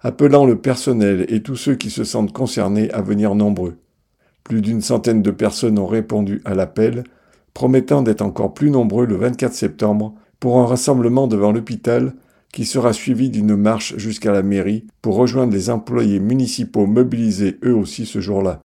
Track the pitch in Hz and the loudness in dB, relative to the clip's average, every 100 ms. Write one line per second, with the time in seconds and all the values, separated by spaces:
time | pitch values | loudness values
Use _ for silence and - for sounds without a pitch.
0 | 120 - 143 143 135 113 135 127 - 117 | -8 2 4 6 6 2 0 -2 -2 2
1 | 101 95 92 110 123 127 - 127 107 - | 2 2 0 -2 -4 -6 -2 -2 -4 -6
2 | 110 123 104 - 127 - 98 104 107 110 | -4 -2 -4 -2 -4 -2 -2 0 -2 -4
3 | 95 104 107 101 104 95 90 80 _ _ | -2 0 2 2 2 0 -4 -8 _ _
4 | _ _ _ _ - 113 104 113 104 117 | _ _ _ _ -4 -2 0 -2 0 0
5 | 120 113 101 - 107 - 120 104 92 110 | 2 2 2 0 -2 0 0 0 0 -2
6 | 110 107 101 101 - 98 92 - 110 120 | -2 -2 -2 -4 -4 -2 -2 0 0 -2
7 | 123 _ _ _ _ - 127 131 131 143 | -12 _ _ _ _ -4 2 2 2 2
8 | 120 107 101 104 101 - 147 139 113 104 | 2 0 -2 -2 -4 0 0 2 2 0
9 | 123 92 120 123 127 - 107 - 107 104 | 0 0 -2 -2 -4 -2 -6 0 0 0
10 | 107 - _ _ 127 123 120 123 - 131 | -2 -8 _ _ 2 4 4 2 2 2
11 | 117 127 135 107 104 113 113 110 - 120 | 4 2 2 2 2 0 -4 -6 0 0
12 | 131 - _ _ _ - 117 135 120 107 | 0 -6 _ _ _ -8 -4 0 0 0
13 | - 120 131 110 107 104 104 113 - - | -2 0 0 0 2 2 2 0 -4 -8
14 | 104 107 110 101 98 98 95 107 - _ | -8 -4 0 0 0 0 0 -4 -6 _
15 | 117 101 123 127 123 98 92 117 110 123 | -2 2 2 2 0 0 -2 -4 -2 0
16 | 110 98 101 131 123 - 120 113 98 113 | 0 0 0 0 -2 -4 -4 0 2 2
17 | 127 117 113 95 98 92 123 120 95 - | 2 0 -2 0 -2 -2 0 0 -2 -8
18 | 110 - 90 98 95 80 _ | -8 -8 -4 -2 -2 -4 _